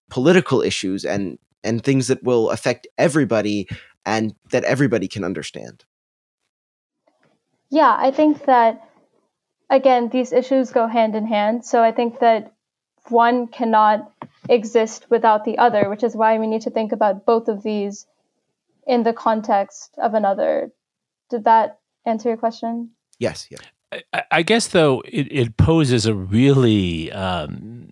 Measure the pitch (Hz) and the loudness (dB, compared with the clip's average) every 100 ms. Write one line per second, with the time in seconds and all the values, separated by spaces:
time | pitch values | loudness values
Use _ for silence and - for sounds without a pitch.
0 | - - 139 185 - 131 95 - 95 95 | -10 0 4 4 4 0 0 -4 -6 -6
1 | 71 101 95 60 _ _ 107 117 139 135 | -4 -4 -6 -10 _ _ -6 -4 0 0
2 | 120 135 120 120 110 - 131 123 - - | 0 -2 0 2 0 -2 -4 -4 -6 -2
3 | 165 151 127 110 104 104 92 - - _ | 0 2 0 0 -2 -4 -8 -14 -18 _
4 | 95 110 110 - _ - - 131 139 110 | -6 -4 -4 -8 _ -2 0 0 0 0
5 | 92 104 92 90 - - 57 - _ _ | -4 -6 -6 -8 -10 -16 -18 -20 _ _
6 | _ _ _ _ _ _ _ _ _ _ | _ _ _ _ _ _ _ _ _ _
7 | _ _ _ _ _ _ - 285 269 - | _ _ _ _ _ _ -2 2 4 4
8 | 269 269 302 294 - 247 226 226 - _ | 0 2 2 2 2 4 4 0 -12 _
9 | _ _ _ _ _ _ - 269 269 247 | _ _ _ _ _ _ 0 2 4 2
10 | 233 254 247 240 254 269 247 247 226 233 | 0 -2 -2 -2 0 0 0 0 0 0
11 | 220 214 220 208 208 233 - 240 226 226 | 0 -2 -2 -2 0 -2 0 2 2 0
12 | 240 233 233 220 214 _ _ _ _ _ | -4 0 2 2 -2 _ _ _ _ _
13 | - 233 233 247 233 - 233 214 214 214 | -2 2 2 2 -4 -6 0 4 4 2
14 | - - - _ - 240 220 233 220 - | -4 -18 -20 _ 0 0 2 0 0 -6
15 | - 233 226 214 226 214 240 208 202 208 | -2 2 2 2 0 0 2 2 0 -2
16 | 233 214 220 220 220 220 233 226 214 220 | -4 0 0 0 -2 -4 -4 -4 -4 0
17 | 214 196 - 226 233 202 220 214 202 202 | 0 0 0 0 0 -6 -4 -4 -6 -10
18 | - _ _ _ _ _ _ _ - 240 | -18 _ _ _ _ _ _ _ -2 0
19 | 226 226 220 220 214 202 202 - - - | 0 -2 -2 -2 0 -2 -2 -10 -18 -6
20 | 233 214 196 190 160 - - _ _ _ | -4 0 -2 -2 -2 -2 -6 _ _ _
21 | _ _ - 240 226 226 214 - _ _ | _ _ -10 -2 2 4 2 -6 _ _
22 | 240 226 233 226 226 226 233 233 233 _ | -6 -4 -4 -4 -4 -6 -8 -8 -12 _
23 | _ - 117 - - - - _ - - | _ -6 -6 -6 -16 -20 -20 _ -16 -16
24 | - - - 156 170 226 - 185 156 131 | -10 -8 -2 0 2 0 0 2 2 2
25 | - - 139 139 117 - - 165 139 123 | -4 -6 -4 -2 -2 2 2 4 2 2
26 | 110 104 92 107 135 135 123 104 90 82 | 0 -2 -2 2 4 4 4 4 0 -4
27 | 80 98 95 90 76 - 107 120 - | -8 -6 -6 -4 -6 -12 -14 -18 -20